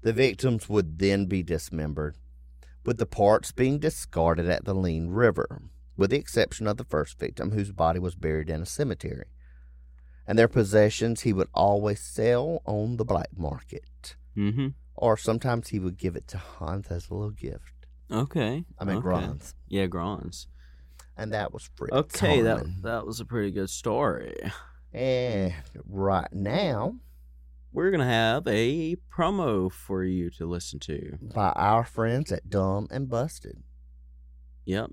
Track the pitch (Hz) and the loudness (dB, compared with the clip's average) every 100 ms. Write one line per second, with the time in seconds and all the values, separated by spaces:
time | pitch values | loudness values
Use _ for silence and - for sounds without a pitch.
0 | 110 110 127 95 131 113 - 104 87 78 | 0 2 2 2 0 0 2 0 2 2
1 | 98 98 98 95 85 82 - 80 76 73 | 2 4 2 0 0 -4 -4 -4 -4 -4
2 | 73 - - - - - - - - 120 | -6 -8 -18 -20 -20 -20 -20 -10 -4 -2
3 | 120 - 101 107 - - 131 147 151 - | -2 4 6 6 4 0 2 2 -2 -4
4 | - - 82 80 85 87 - 95 92 80 | -6 2 2 2 2 0 0 0 0 0
5 | 85 95 117 87 - - - - - - | -2 4 4 4 -2 -6 -14 -20 -18 0
6 | 95 135 - - 104 - 107 104 - 76 | 2 2 0 0 0 0 -2 -2 -2 -2
7 | 80 - - - 76 107 101 95 82 87 | -2 -6 -8 -4 -4 -2 -4 0 2 2
8 | 90 85 82 78 78 80 82 - 143 92 | -2 -4 -2 -2 -2 -4 -6 -4 -4 -4
9 | - 69 - - - - - - - - | -8 -10 -12 -18 -20 -20 -20 -20 -20 -20
10 | - - - 107 113 - 104 104 104 - | -20 -20 0 6 6 6 6 8 6 6
11 | 113 117 123 95 - - 98 101 104 104 | 0 0 2 2 2 4 4 4 2 -2
12 | - - 110 120 147 170 - 104 110 120 | -6 0 2 4 2 -4 -2 -2 -2 -2
13 | 110 95 - - 78 - - - - - | 0 0 0 -6 -6 -6 -10 -14 -14 -20
14 | - - - - 101 117 135 139 - - | -18 -18 -12 -2 0 0 -2 -4 -16 0
15 | 117 107 - 113 131 117 - 104 92 90 | 4 4 2 0 0 -2 -2 -4 -4 -2
16 | 95 85 - 92 - - 78 95 98 85 | -4 -4 -10 -12 -12 -10 -6 -6 -6 -8
17 | - 95 104 107 - - - - - - | -6 -6 -6 -6 -10 -10 -14 -20 -20 -20
18 | - 110 139 180 110 135 175 - 101 95 | -6 -2 0 0 0 -2 -6 -8 -2 -2
19 | 120 90 78 71 - - - 98 95 87 | 0 0 0 -6 -12 -18 -6 -2 -2 -2
20 | 87 101 - - - - - - - - | -4 -6 -8 -12 -16 -18 -20 -20 -20 -20
21 | - - 110 104 104 - - - - 131 | -20 -10 -4 -2 -4 -6 -14 -10 -2 -2
22 | 147 - 185 143 113 110 71 92 101 113 | -2 0 4 6 4 2 -2 -6 -4 -6
23 | 104 113 113 117 101 98 95 - - 110 | -6 -8 -6 -2 -2 -2 -4 -4 -2 0
24 | 139 69 58 50 64 - - - - - | 0 0 -6 -8 -10 -10 -16 -20 -14 -4
25 | 131 127 123 107 92 82 - - - 98 | 0 0 0 0 -2 -2 -12 -16 -12 -2
26 | 98 95 - 98 98 151 202 113 127 240 | 2 2 0 -4 -2 0 0 0 -2 -6
27 | - - - - - - - - 175 185 | -16 -20 -20 -20 -20 -20 -10 -2 2 2
28 | 127 113 113 123 180 107 117 151 160 185 | 4 4 4 2 2 2 4 2 -2 -4
29 | - - 170 202 156 104 92 - - 95 | -6 0 0 2 2 2 0 -2 -6 -2
30 | 92 92 87 - 85 87 - 71 - 76 | 0 0 -2 -4 -6 -4 -6 -10 -6 -6
31 | 85 71 - 110 98 - 101 113 120 - | -6 -10 -8 0 0 2 4 4 2 -2
32 | 113 120 156 90 - 101 95 98 - 123 | 0 0 -2 -4 -2 0 2 0 -4 -6
33 | 135 117 147 - - - - - - - | -4 -2 -4 -6 -16 -16 -20 -20 -20 -20
34 | - - - - - - - 95 117 | -20 -20 -20 -20 -20 -16 -2 -2 -2